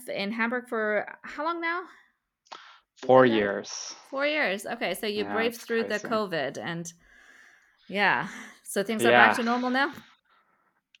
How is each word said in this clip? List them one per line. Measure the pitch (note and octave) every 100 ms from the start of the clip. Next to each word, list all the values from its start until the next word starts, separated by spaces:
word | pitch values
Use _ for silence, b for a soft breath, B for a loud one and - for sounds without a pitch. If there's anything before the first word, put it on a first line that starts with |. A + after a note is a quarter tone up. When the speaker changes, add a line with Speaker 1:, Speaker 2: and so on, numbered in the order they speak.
| -
Speaker 1:
in | - G3
Hamburg | A3+ A#3 B3 A#3+
for | A3+ G#3+ G#3 - -
how | - - D#4
long | E4+
now? | E4 F4 E4+ b b b _ _ _ B B B _ _
Speaker 2:
Four | - C3
Speaker 1:
About | C3
Speaker 2:
years. | A2+ G2+ G2+ - - - - -
Speaker 1:
four | C4+ C#4+
years. | D4+ A#3+ G3 G#3
Okay, | A#3+ G#3+
so | F3+ G#3+
you | G#3
Speaker 2:
Yeah, | G3+
Speaker 1:
braved | G#3 A3+
Speaker 2:
it's | A#3
Speaker 1:
through | - A3+
the | G#3 G#3
Speaker 2:
crazy. | -
Speaker 1:
covid | A3 G#3 E3 C3+ C#3+
and, | A2+ E3+ E3+ - b b b b b b b b _
yeah. | G3 G3 B2+ G3+ B B B
So | - -
things | G3 A3 A#3
are |
back | A#3+ A3+
Speaker 2:
Yeah. | G#3
Speaker 1:
to |
normal | A#3 B3 B3+
now? | B3+ C#4+ C4 B B _ _ _ _ _ _ _ _